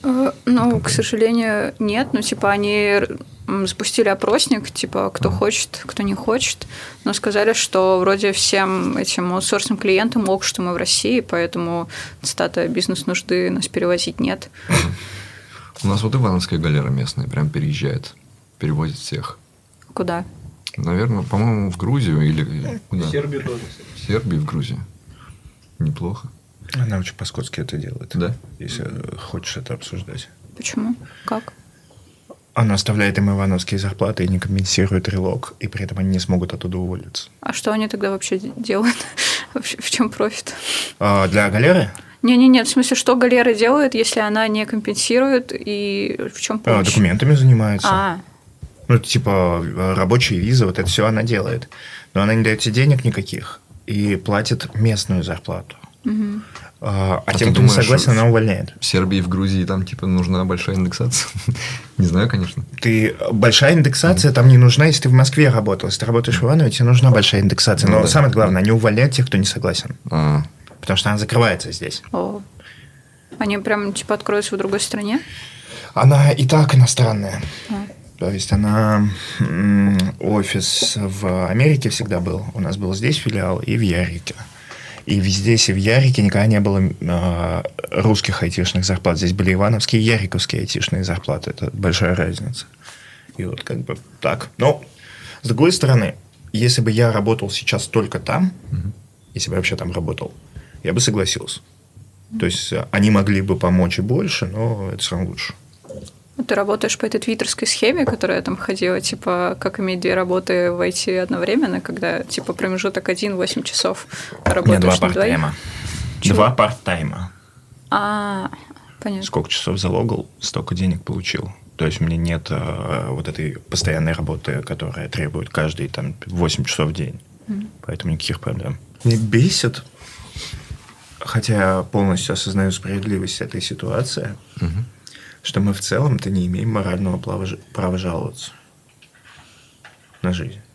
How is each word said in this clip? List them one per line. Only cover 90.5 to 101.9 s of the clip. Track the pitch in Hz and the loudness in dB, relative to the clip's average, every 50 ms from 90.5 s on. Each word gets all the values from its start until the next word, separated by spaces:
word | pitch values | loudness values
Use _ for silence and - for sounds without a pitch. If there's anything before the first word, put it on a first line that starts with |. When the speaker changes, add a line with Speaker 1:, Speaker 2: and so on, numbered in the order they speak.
| - - | -4 -4
Speaker 4:
айтишные | - - - - - - - 95 92 | -4 -4 -4 -4 -2 -2 -2 -2 -2
зарплаты. | 80 85 92 - - 73 69 - - | -2 -4 -4 -2 -4 -4 -4 -4 -10
Это | - - - - - | -8 -6 -6 -6 -4
большая | 101 98 87 85 - 101 87 90 | -2 0 0 2 2 2 2 2
разница. | 87 80 90 87 - - - - - - - - _ - - - - - - - - - - - | 0 0 -2 -2 -6 -8 -8 -8 -10 -12 -16 -20 _ -20 -20 -20 -20 -20 -20 -20 -20 -20 -18 -12
И | - - | -10 -8
вот | - - - - | -8 -8 -10 -8
как | - - - - | -8 -8 -8 -6
бы | - - - - - - - | -8 -8 -10 -10 -20 -18 -4
так. | - - - - - - _ | -2 -2 -2 -2 -6 -14 _
Но, | - 123 143 156 - - - - - - - - - - - - - - | 0 2 2 2 0 -6 -20 -20 -20 -20 -20 -20 -20 -20 -20 -20 -10 -4
с | |
другой | 120 120 113 151 170 | -4 2 4 4 4
стороны, | 175 - - 131 131 123 101 - - - - _ _ _ - - - | 4 2 4 4 4 4 4 0 -4 -10 -20 _ _ _ -16 -6 -2
если | 107 117 127 127 - | 0 2 2 2 2
бы | 113 113 | 2 2
я | 107 110 120 117 | 4 4 4 4
работал | 107 104 101 110 113 107 98 101 | 4 2 2 2 0 0 -2 -6
сейчас | - - - - - 98 - | -6 -4 -2 -2 -2 -2 -4
только | - - 113 104 - - - | 0 0 0 0 0 -6 -6
там, | - - - 170 185 185 180 - - - | -4 -2 0 0 0 0 -2 -6 -10 -8
Speaker 2:
Мгм. | - 90 85 101 - - - - _ _ _ _ - | -8 -6 -6 -6 -8 -10 -20 -20 _ _ _ _ -8
Speaker 4:
если | - - - | -8 -6 -4
бы | 92 | -4
я | 95 | -2
вообще | 90 - 95 | -2 -2 -4
там | - - 87 87 | -4 -6 -6 -4
работал, | 87 82 78 - - - - - - - - - - - - - - - | -4 -4 -4 -6 -6 -8 -12 -12 -16 -20 -20 -20 -20 -20 -20 -20 -6 -4
я | 80 90 | -2 0
бы | 92 | 2
согласился. | - - 104 104 92 - - - - - - - - _ _ _ _ _ | 0 0 0 0 -2 -2 -4 -6 -8 -10 -12 -14 -16 _ _ _ _ _